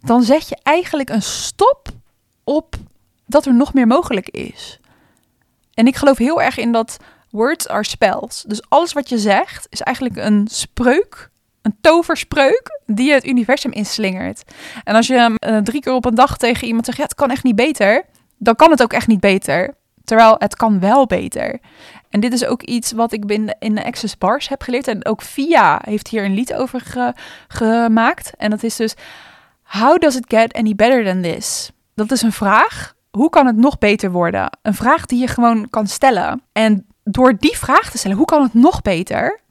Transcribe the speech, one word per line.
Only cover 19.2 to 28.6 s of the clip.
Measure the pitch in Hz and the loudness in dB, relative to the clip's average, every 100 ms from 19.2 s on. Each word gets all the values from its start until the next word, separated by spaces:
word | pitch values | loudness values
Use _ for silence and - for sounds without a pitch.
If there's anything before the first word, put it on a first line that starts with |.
beter. | 202 190 - 147 185 - _ _ | 2 0 -2 -4 -4 -10 _ _
Terwijl | - 226 226 220 | 0 6 6 6
het | 202 - | 0 0
kan | 226 202 | 0 2
wel | 190 262 262 | 2 2 2
beter. | - - - - - _ _ - - _ | -2 -4 -6 -8 -8 _ _ -20 -20 _
En | 208 | -2
dit | 240 | 0
is | 240 | -2
ook | - 247 | -2 -4
iets | - 233 - | -4 -6 -6
wat | 226 233 | -4 -4
ik | 226 208 | -4 -4
binnen | 208 214 - | -4 -4 -6
in | 220 | -4
de | 214 | -4
Access | - - 208 - | -4 -8 -10 -4
Bars | 185 269 - | -2 -2 -6
heb | 277 | -10
geleerd. | - 247 269 | -6 -6 -4
En | 214 - | -6 -6
ook | 185 | -6
Via | - - 285 320 185 - | -8 -6 0 4 4 2
heeft | - 214 - | -4 -8 -6
hier | 220 | -6
een | 202 | -2
lied | 196 254 | -4 -4
over | - 254 247 | -6 -6 -8
ge-, | - 247 247 - - - _ | -10 -6 -6 -6 -18 -20 _
gemaakt. | - 220 226 233 226 233 349 - - | -4 0 2 2 2 2 -2 -12 -6
En | - | -4
dat | 214 | -4